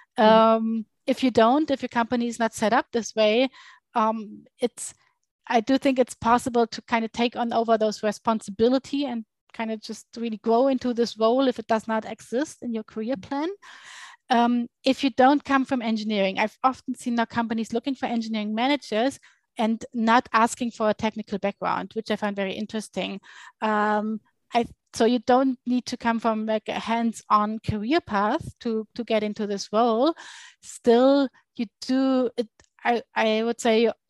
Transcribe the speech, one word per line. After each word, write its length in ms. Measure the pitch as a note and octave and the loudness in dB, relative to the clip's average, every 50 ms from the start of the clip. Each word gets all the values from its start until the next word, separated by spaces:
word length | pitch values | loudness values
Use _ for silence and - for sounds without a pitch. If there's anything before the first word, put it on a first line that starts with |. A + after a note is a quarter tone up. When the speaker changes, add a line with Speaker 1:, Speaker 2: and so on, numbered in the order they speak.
| _ _ _ - | _ _ _ 4
Speaker 1:
Mm-hmm. 100 | G#3+ A3 | 6 8
Speaker 2:
Um, 580 | A3 A3 A3 A3+ A3+ A3+ A3+ A3+ A3+ A3+ G#3+ - _ _ _ | 8 8 8 6 4 2 0 -2 -4 -4 -6 -10 _ _ _
if 160 | - B3 - C4 | -4 -2 0 0
you 80 | B3+ | 2
don't, 400 | G#3+ A#3 A3 A#3 C4 D4+ D#4+ - | 4 4 4 6 4 2 2 0
if 100 | C#4 - B3+ | -2 -4 -4
your 60 | - | -4
company 380 | - A#3+ A3+ - B3+ A#3+ A#3 | -2 -2 -2 0 -2 -2 -2
is 120 | A#3+ A3+ - | -4 -2 -2
not 160 | A3+ A3 - | -4 -4 -2
set 180 | - A3+ G#3 A3+ | -2 0 2 2
up 140 | C#4 - - - | 2 0 0 -4
this 220 | A#3 G3+ - - | -6 -6 -4 0
way, 340 | A3 G#3+ G#3+ G#3+ A#3+ C4+ C4 - - - - - _ _ _ _ | 2 4 4 4 4 2 0 -2 -8 -20 -20 -20 _ _ _ _
um, 500 | A#3+ G#3+ A3 A3 A3+ G#3 G#3 G#3+ G#3+ - _ _ _ | 0 0 0 -2 -4 -8 -12 -16 -20 -20 _ _ _
it's, 320 | B3 A#3 - - - - - _ _ _ _ _ _ _ _ _ _ | -6 -4 -4 -8 -14 -16 -16 _ _ _ _ _ _ _ _ _ _
I 140 | - A#3+ A#3 | -2 -2 0
do 180 | A3 - C4+ B3+ | 2 2 0 2
think 200 | - C#4 C4 B3+ | 2 2 2 2
it's 160 | A#3+ - - | 0 -2 -4
possible 520 | - - A3+ A#3+ A#3+ - C4 A#3 A#3+ A#3 | -4 0 2 2 2 0 0 0 0 0
to 160 | - - - - | 0 -2 -10 -8
kind 220 | - B3 A3+ A3+ | -4 -4 -4 -4
of 60 | A3 - | -6 -4
take 220 | - A#3+ B3 - | -2 -2 -2 -2
on 200 | - A#3+ A#3 A3 | -4 -4 -2 0
over 240 | A#3 A3+ A3+ A3+ G#3+ | -2 2 2 2 2
those 240 | A3 G#3+ G#3 - - | 2 -2 -2 -2 -4
responsibility 1040 | G#3 G3+ - - A#3 A3+ G#3+ - - G3 - A3+ B3 C4 C4 - - C#4+ C#4 C#4+ | -4 -4 -2 -2 -2 -2 -2 -4 -8 -2 0 2 2 2 0 -2 -4 -6 -6 -6
and 180 | B3+ A#3+ A#3 A3 - _ _ _ _ - | -6 -6 -8 -10 -12 _ _ _ _ -12
kind 160 | - A3+ A3 | -10 -8 -8
of 100 | A3 G#3+ | -8 -8
just 260 | - - G#3+ - - _ - A#3 | -10 -14 -14 -16 -16 _ -12 -8
really 180 | A#3 A#3 A3 | -8 -8 -8
grow 320 | G3+ - A3+ A3+ B3+ C4+ C#4 | -4 0 2 2 4 4 2
into 240 | C4+ B3 - B3 A#3 | 2 0 -2 -2 -2
this 240 | A3+ A#3 G3+ - | -2 -2 -4 -2
role 320 | G#3+ A3 A3+ B3 C4 C#4 B3+ | 0 2 2 4 4 2 0
if 100 | A#3 - | 0 -2
it 80 | A3 | -4
does 220 | - A3+ A3 - A3+ | -2 -2 -2 -2 -4
not 160 | A3 A3 - | -4 -4 -4
exist 540 | - A3 - - - A3+ B3+ D#4 - - - - | -8 -12 -16 -12 -6 -4 -4 -4 -4 -8 -12 -10
in 120 | B3 A3+ | -8 -8
your 100 | A3 G#3+ | -8 -10
career 320 | - - A3 A3 A#3 C4+ | -10 -10 -8 -6 -6 -6
plan. 320 | F#3+ - - C#4 C#4 D#4 F#4 G4+ - _ - - - - - - - - - - _ _ - | -8 -6 -8 -6 -6 -4 -6 -8 -10 _ -20 -20 -20 -20 -20 -20 -20 -20 -20 -20 _ _ 0
Um, 400 | A#3+ A#3 A#3+ A#3+ A#3+ A#3+ A#3+ - _ _ - | 2 2 4 2 2 -2 -4 -6 _ _ -2
if 180 | C4+ B3+ - - | 0 0 0 -2
you 60 | C4+ | -2
don't 340 | - - B3+ C4 D4 C#4+ - | 4 6 6 6 6 4 2
come 220 | - C#4 C4+ C4 | 0 0 0 2
from 160 | - C#4 B3 | 0 -2 -2
engineering, 580 | A3 A3+ A3 G#3+ G#3+ A3 G#3+ G3+ F#3+ F#3+ F#3+ F#3+ | -2 -2 -2 -2 -2 -2 0 0 0 0 0 0
I've 200 | G#3+ G#3+ - _ - | -2 -4 -2 _ 0
often 320 | C4 B3 - - - B3 | 0 0 0 -6 -10 -10
seen 200 | - - B3 A#3 | -8 -6 -4 -2
now 100 | A#3 A3+ | -2 -2
companies 480 | - - A#3 A#3 G#3+ A3+ A3+ A3 - A3+ | -2 -2 -4 -2 -2 -4 -4 -4 -4 -6
looking 220 | A#3 - C#4+ C4 | -4 -4 -4 -4
for 100 | - C4 | -4 -4
engineering 500 | - A#3+ A#3 A3 A3 A3 G#3+ G#3 G#3+ G#3+ | -4 -4 -4 -4 -4 -6 -6 -4 -4 -2
managers 640 | A3 B3 C#4 D4 C#4 - - G#3+ G#3+ A#3+ C#4 - - - _ _ _ _ _ _ | -2 0 0 0 -2 -2 -4 -2 0 0 0 -2 -6 -14 _ _ _ _ _ _
and 260 | - A3+ A3 A3+ A3 - - - | -2 0 0 0 -2 -6 -8 -6
not 340 | A#3+ A3 A3+ A3+ B3+ - - - | -2 2 4 4 4 2 2 2
asking 380 | A3 A3+ A#3+ - - B3+ A#3 - | 2 2 2 0 -4 -8 -8 -4
for 180 | - A3 G#3+ | -2 0 0
a 40 | G#3 | 0
technical 440 | - - G#3+ - A3 G#3 - G#3 F#3+ | 0 -2 -4 -4 -6 -8 -8 -6 -4
background, 540 | - G3+ - - F3+ F3 - F3+ F#3 G3 - | -4 -4 -4 -4 -4 -4 -4 -4 -6 -8 -10
which 160 | A3 - - | -10 -6 -4
I 60 | G#3+ | -4
find 200 | - G#3+ G3+ G3+ | -2 -2 -4 -4
very 160 | G3+ G3 F#3+ - | -4 -4 -4 -6
interesting. 680 | G#3 A3 - - A3 - - - F#3+ F#3 G3 G3 F#3+ - - - - - - - _ A3+ | -8 -8 -8 -8 -8 -8 -6 -6 -6 -6 -6 -8 -12 -14 -18 -20 -20 -20 -20 -10 _ -2
Um, 580 | A3 G#3+ G#3 G#3 G#3+ G#3 G#3+ G#3 A3 A3 G#3 - _ _ _ _ _ - | 0 0 0 0 0 0 0 -2 -4 -6 -8 -10 _ _ _ _ _ -2
I, 140 | A#3+ A3+ - - _ _ _ - | -2 -2 -2 -6 _ _ _ -2
so 100 | - A#3 | 0 2
you 140 | A3+ B3 B3 | 2 2 2
don't 380 | - - B3 B3+ C#4 C4+ B3 - _ | 2 4 4 4 4 2 0 -2 _
need 200 | A#3+ B3 B3 - | -2 -2 -2 -2
to 100 | - B3 | -4 -8
come 240 | - - A#3 A3+ A3 | -4 -2 -2 -2 0
from, 260 | - A3+ A3 A3 G#3+ | 0 0 0 0 -2
like, 220 | A3 A3 G#3+ - - | -2 -2 -2 -2 -4
a 100 | - G#3 | -6 -6
hands-on 800 | - A3 A3+ A#3 A#3 A#3 G#3+ - - - G#3+ G#3 G#3 G#3+ A3 A3 | -4 -2 -2 -2 -2 -2 -4 -6 -2 2 2 2 2 0 -4 -6
career 420 | - - G#3+ G#3 G#3 A#3 D#4 F4 | -6 -6 -4 -4 -2 0 0 0
path 420 | - - A3 G3 G#3 G#3 C4+ E4 - - - _ | 0 0 -2 0 0 0 0 -2 -4 -10 -16 _
to, 260 | - A#3+ A3 A3 G#3+ - _ | -6 -4 -4 -4 -6 -8 _
to 100 | - A3+ | -12 -4
get 180 | - A3+ G#3+ G#3+ | -2 0 0 0
into 240 | G#3+ G3+ - G#3+ | -2 -4 -6 -6
this 220 | G3+ G3+ F#3+ - - G#3 | -6 -6 -6 -6 -2 0
role. 420 | G#3+ A#3+ A#3+ A3 A3+ C4+ D#4+ E4 - - - - - - - - _ - | 2 2 2 2 2 2 2 0 -2 -8 -20 -20 -20 -20 -20 -20 _ -20
Still, 680 | - - - - A#3+ A#3 A#3+ B3+ C4+ C#4 C#4+ C#4 B3 - _ _ _ _ | -20 -20 -2 2 4 4 6 6 6 4 4 2 0 -4 _ _ _ _
you 100 | - A#3 - - _ - | -8 -8 -8 -8 _ -6
do, 480 | - B3+ C4 C4+ C4 C4 B3+ B3+ A#3 - | -2 0 0 2 2 2 2 0 0 -2
it, 120 | - A#3 - _ _ _ _ _ _ - | -6 -6 -6 _ _ _ _ _ _ -2
I, 180 | - A#3+ - - _ _ | -2 -2 -2 -4 _ _
I 280 | A3 A3 A3 G#3+ A3 A3+ | 0 0 2 2 0 0
would 180 | A#3 A#3 - | -2 -4 -2
say 220 | - A#3+ A3 A3+ A#3 | 0 2 2 4 2
you 100 | A3 - - _ _ | 2 0 -4 _ _